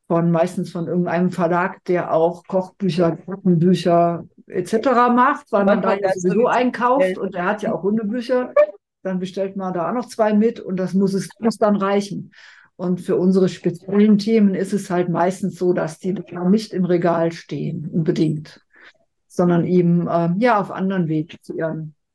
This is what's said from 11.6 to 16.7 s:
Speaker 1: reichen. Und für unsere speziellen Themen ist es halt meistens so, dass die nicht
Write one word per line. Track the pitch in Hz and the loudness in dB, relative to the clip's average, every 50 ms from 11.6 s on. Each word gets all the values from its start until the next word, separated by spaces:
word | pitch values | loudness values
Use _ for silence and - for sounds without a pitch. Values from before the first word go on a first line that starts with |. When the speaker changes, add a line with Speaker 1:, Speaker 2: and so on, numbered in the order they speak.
| 226 208 208 202 | 2 2 2 2
Speaker 1:
reichen. | 196 196 202 202 202 - 170 - - - _ - - - - - _ _ _ | 0 0 0 0 -2 -4 -8 -10 -12 -14 _ -20 -20 -20 -20 -20 _ _ _
Und | - 180 180 180 180 | -6 -4 -4 -4 -4
für | 175 - 170 | -2 -2 0
unsere | - 180 190 185 190 185 175 | 2 2 2 4 4 2 2
speziellen | - - - 180 170 - - 190 196 208 208 214 208 202 | 0 -2 -4 -4 -4 -4 -6 -2 2 4 6 6 6 4
Themen | 196 220 226 220 202 196 190 | 4 2 4 4 4 4 2
ist | 156 196 196 208 | 0 -2 -2 -2
es | 185 - - | -4 -2 -2
halt | 175 180 180 175 | -2 -2 0 0
meistens | 165 165 170 185 185 - 196 175 - - | 0 0 0 0 0 -2 -6 -6 -4 -2
so, | 180 180 | 0 0
dass | 175 175 165 156 156 - | 0 0 -2 -4 -8 -8
die | - 185 180 - - - 175 180 180 180 | -6 -6 -6 -6 -8 -10 -8 -2 2 2
nicht | 202 220 - - | 2 2 2 -2